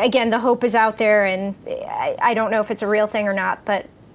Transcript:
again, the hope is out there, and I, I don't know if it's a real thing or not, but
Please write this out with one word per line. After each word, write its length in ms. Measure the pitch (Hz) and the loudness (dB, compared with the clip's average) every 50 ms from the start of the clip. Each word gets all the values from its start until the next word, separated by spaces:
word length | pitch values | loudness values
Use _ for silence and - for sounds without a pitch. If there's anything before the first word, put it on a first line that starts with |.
| 208 | 2
again, 260 | 254 233 254 226 226 | 2 2 2 2 2
the 80 | 214 240 | 0 0
hope 240 | 226 262 240 240 247 | 2 2 2 2 0
is 100 | 240 202 | 2 2
out 240 | 226 220 220 214 - | 4 2 2 2 0
there, 280 | 226 214 214 208 202 | 2 4 4 4 4
and 280 | 190 185 185 196 196 196 - - | 2 0 -2 -4 -6 -8 -8 -10
I, 500 | - - - - - - 110 - 147 - - | -10 -10 -8 -8 -8 -6 -6 -4 -4 -2 0
I 140 | - 240 233 | 2 2 2
don't 160 | 220 220 208 | 2 0 0
know 100 | 226 214 | 0 0
if 100 | 214 - | -2 -2
it's 120 | 220 - 220 | -4 -4 -2
a 40 | |
real 200 | 202 214 214 214 | 0 0 2 0
thing 200 | 214 - 220 208 202 | 0 -2 -2 -2 -2
or 60 | 196 | -2
not, 300 | 196 185 190 - - - | -2 -2 -2 -4 -4 -4
but 220 | 226 202 190 - - - - - - - | -4 -4 -4 -4 -8 -16 -20 -20 -20 -20